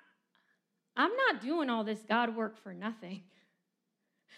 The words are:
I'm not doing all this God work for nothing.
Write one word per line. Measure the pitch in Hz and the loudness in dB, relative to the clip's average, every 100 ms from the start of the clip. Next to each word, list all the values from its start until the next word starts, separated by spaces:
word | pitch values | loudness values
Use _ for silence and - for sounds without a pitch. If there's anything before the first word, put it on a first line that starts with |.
| - _ _ _ _ _ _ _ _ - | -18 _ _ _ _ _ _ _ _ 0
I'm | 330 494 | 2 4
not | 508 240 | 2 2
doing | 240 330 269 | -2 0 0
all | 226 | 0
this | 214 214 | 0 -4
God | - 226 233 226 | 0 2 2 0
work | 214 220 | -6 -6
for | 196 | -14
nothing. | 180 214 220 180 190 - _ _ _ _ _ _ _ _ _ _ | -8 -8 -8 -10 -12 -14 _ _ _ _ _ _ _ _ _ _